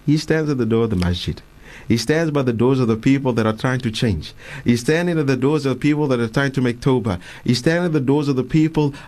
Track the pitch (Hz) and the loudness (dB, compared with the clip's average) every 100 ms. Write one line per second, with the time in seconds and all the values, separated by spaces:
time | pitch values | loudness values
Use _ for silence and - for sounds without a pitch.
0 | - 143 - 160 151 131 113 113 117 92 | 0 0 0 -2 0 -2 0 0 0 0
1 | 87 90 - - - - - - - 113 | -2 -2 -6 -10 -14 -20 -20 -12 -2 -2
2 | - 156 165 147 127 113 123 135 120 110 | 0 0 0 0 0 2 2 2 0 2
3 | 135 135 135 117 110 110 135 127 123 107 | 2 2 0 0 0 -2 -2 -2 -4 -2
4 | 120 82 - - - 139 - 120 123 156 | -2 -2 -6 -16 -18 -4 0 2 2 0
5 | 180 165 135 127 131 151 135 123 147 147 | 0 0 0 2 2 0 0 0 0 0
6 | 147 123 117 139 139 135 127 120 139 127 | 0 0 0 0 0 0 -2 0 0 2
7 | 107 87 - - - 127 160 170 175 151 | 0 -4 -8 -6 -2 0 2 0 0 0
8 | 127 143 143 127 127 160 156 156 147 143 | 2 2 2 -2 0 2 2 2 -2 -4